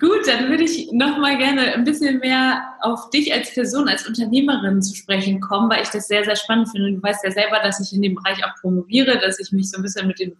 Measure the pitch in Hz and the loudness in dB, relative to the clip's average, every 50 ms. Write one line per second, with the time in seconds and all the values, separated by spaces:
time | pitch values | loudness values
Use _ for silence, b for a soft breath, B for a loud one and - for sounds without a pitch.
0 | 294 349 415 415 - 269 240 226 262 269 311 311 330 311 - - - - 226 240 | 2 4 4 4 2 2 0 2 2 2 2 2 2 2 0 -2 -4 -2 0 2
1 | 269 294 294 294 285 285 277 254 262 277 277 269 254 - - 233 240 285 294 - | 2 2 2 2 2 2 2 2 2 2 2 2 2 0 0 0 0 0 0 0
2 | 302 277 262 254 262 262 262 262 262 262 240 - - - - - - 226 233 - | 0 0 0 0 0 0 2 2 2 2 0 0 -4 -8 -10 -4 -2 -2 -2 -4
3 | - - - 294 294 - 208 240 233 - - 254 240 202 233 285 285 - 190 - | -6 -2 0 0 2 2 0 -2 -2 -4 -4 -4 -2 -2 0 0 0 0 0 -2
4 | - - 220 233 233 208 233 269 285 285 269 214 196 196 196 196 190 - - - | -4 -6 -4 -4 -2 2 2 2 4 4 2 0 0 2 2 2 2 0 -4 -8
5 | - - 196 190 190 196 196 190 - - 202 208 226 226 220 - - - - 214 | -6 -2 -2 0 0 0 -2 -2 -2 -2 0 0 2 2 2 0 0 -2 -4 -6
6 | 202 - 208 208 208 214 208 208 - - 226 226 226 226 - 196 196 202 196 185 | -4 0 0 0 2 0 0 -2 0 0 2 2 2 0 0 -2 -2 0 -2 -2
7 | 185 202 208 208 - 190 190 208 214 214 214 214 214 196 190 - 196 - 196 196 | -2 -2 -2 -2 -4 -4 -2 0 0 0 0 0 0 0 -2 -2 -4 -4 -2 0
8 | 202 196 180 - - 196 190 190 - 196 - - - 185 185 180 175 185 214 262 | 0 0 0 -2 -2 -4 -2 -2 -4 -6 -6 -6 -2 0 0 0 0 0 2 2
9 | 269 262 247 214 190 190 190 - 196 - 196 190 190 - 190 190 190 202 190 208 | 4 4 2 2 2 -2 -2 -4 -4 -2 -2 0 0 -2 -4 -6 -6 -6 -4 -2
10 | 185 190 - - 190 180 - | -2 -2 -2 -2 -4 -6 -6